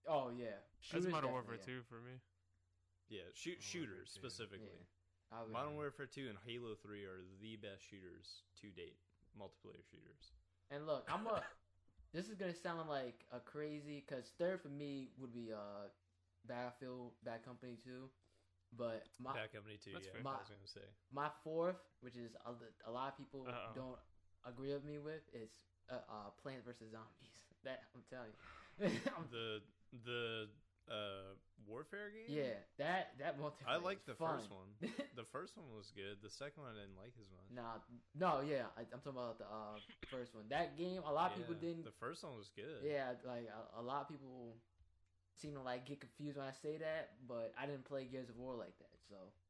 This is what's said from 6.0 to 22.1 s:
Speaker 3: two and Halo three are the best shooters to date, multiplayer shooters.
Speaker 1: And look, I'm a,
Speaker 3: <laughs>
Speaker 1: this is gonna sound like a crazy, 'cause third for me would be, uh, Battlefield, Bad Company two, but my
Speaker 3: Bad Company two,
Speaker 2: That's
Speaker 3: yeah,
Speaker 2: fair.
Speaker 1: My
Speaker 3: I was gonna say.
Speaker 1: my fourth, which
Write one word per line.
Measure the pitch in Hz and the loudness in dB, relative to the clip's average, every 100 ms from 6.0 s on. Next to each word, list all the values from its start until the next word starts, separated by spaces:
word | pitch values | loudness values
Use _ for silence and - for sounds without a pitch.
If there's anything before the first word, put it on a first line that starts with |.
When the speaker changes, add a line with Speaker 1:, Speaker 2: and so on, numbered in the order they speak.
| 135 | -6
Speaker 3:
two | 143 131 | -2 -4
and | 101 110 | -4 -2
Halo | 120 117 104 | -2 -2 -4
three | 104 104 98 | -4 -4 -4
are | 92 92 95 | -6 -8 -8
the | 110 110 | -8 -6
best | 104 98 - | -6 -8 -10
shooters | 101 90 87 - - _ - | -10 -10 -10 -10 -12 _ -12
to | 107 87 | -10 -8
date, | 85 - _ _ - 101 | -8 -10 _ _ -18 -10
multiplayer | 95 - 101 98 - | -10 -8 -14 -14 -16
shooters. | 104 - - - - _ _ _ | -18 -18 -18 -18 -20 _ _ _
Speaker 1:
And | 143 156 | -2 4
look, | 143 - | 4 6
I'm | 175 226 | 2 6
a, | 196 - - _ - | 4 2 -8 _ -20
Speaker 3:
<laughs> | - - - | -20 -18 -2
Speaker 1:
this | 160 196 | 0 0
is | 202 | 0
gonna | 190 | 0
sound | 170 180 165 160 | 2 0 2 4
like | 143 127 117 - | 4 4 -2 -6
a | 123 | -6
crazy, | - 147 151 151 143 143 139 | -2 0 0 0 -2 -4 -2
'cause | 135 - - | -2 -2 4
third | 175 185 | 6 6
for | 143 | 0
me | 143 147 139 131 131 | -2 0 0 -2 -6
would | 127 | -4
be, | 120 113 | -2 -2
uh, | 107 101 101 101 - _ _ _ _ 113 | -2 -2 -4 -6 -10 _ _ _ _ -2
Battlefield, | 123 123 - 131 127 120 - | 0 0 -2 -4 -4 -6 -4
Bad | 120 113 127 | -2 -2 -4
Company | 123 127 117 | -8 -8 -8
two, | 123 127 131 - - - _ _ _ 120 | -8 -8 -8 -14 -20 -20 _ _ _ 2
but | 117 110 - - | 2 2 -4 -4
my | 127 | 0
Speaker 3:
Bad | 127 110 | 0 0
Company | 110 104 104 | -4 -8 -8
two, | 104 | -6
Speaker 2:
That's | 95 95 | -4 -4
Speaker 3:
yeah, | |
Speaker 2:
fair. | 101 | 0
Speaker 1:
My | 135 127 | 0 0
Speaker 3:
I | |
was | 98 | -4
gonna | 101 98 | -10 -10
say. | 101 101 104 _ | -10 -10 -16 _
Speaker 1:
my | 139 147 147 | 2 2 0
fourth, | 156 160 175 180 - - | 2 6 6 4 -6 -12
which | 127 | -8